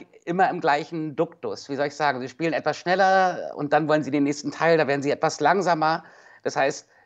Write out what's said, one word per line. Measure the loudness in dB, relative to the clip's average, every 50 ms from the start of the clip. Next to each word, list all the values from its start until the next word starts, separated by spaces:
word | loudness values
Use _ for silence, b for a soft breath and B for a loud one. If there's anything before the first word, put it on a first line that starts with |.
| -14 _ _ -16 -8
immer | -4 0 2 2 2
im | 0 0
gleichen | 0 2 2 0 0 -4 -6 -6 -6 -6 -2
Duktus. | -2 -2 -2 -4 _ -8 -8 -8 -8 -8 -8
Wie | -4
soll | -4 -4
ich | -4 -2
sagen? | 0 0 0 0 -2
Sie | -6 -10
spielen | -8 -4 -2 -2 -2
etwas | 0 -2 -2 -4
schneller | -2 0 0 2 4 4 4 6 4 4 2 0 -2 -8 -10 -8
und | -6 -2 0 2
dann | 2 2
wollen | 2 2 0 0
sie | 0
den | 0 0 0
nächsten | 0 -2 -4 -6 -8
Teil, | -4 0 2 4 4
da | 4 2
werden | 2 0 -2 0
sie | -2
etwas | -2 0 0 -2 -2 2
langsamer. | 2 2 2 2 2 0 0 2 2 0 0 -2 -6 B B B B B B B B
Das | -6 -2
heißt, | 0 -2 -2 -2 -4 -12 b b b b